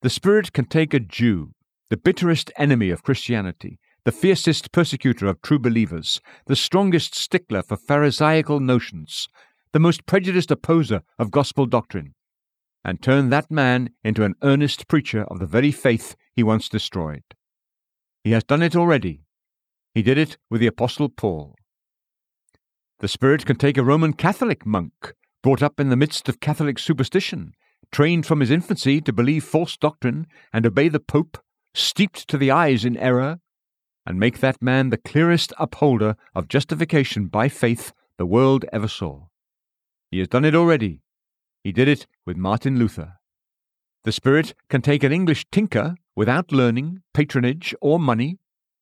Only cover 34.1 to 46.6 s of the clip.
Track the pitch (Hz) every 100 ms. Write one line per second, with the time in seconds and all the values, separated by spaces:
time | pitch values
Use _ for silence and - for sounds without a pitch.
34.1 | 90 113 - 135 127 123 131 131 113 -
35.1 | 147 170 170 - - 160 - 151 123 107
36.1 | 110 _ - 85 143 - 156 165 160 135
37.1 | - 95 104 123 - 123 117 - _ _
38.1 | _ 90 107 135 135 - 113 104 - 90
39.1 | 69 87 _ _ _ _ _ _ _ _
40.1 | - - 123 151 156 170 156 110 76 _
41.1 | _ _ _ _ _ 104 90 131 147 -
42.1 | _ - 87 92 110 135 131 113 - 82
43.1 | 90 _ _ _ _ _ _ _ _ -
44.1 | 110 127 143 160 - _ 139 131 147 135
45.1 | 160 185 151 - - 214 113 139 175 _
46.1 | - 104 131 175 135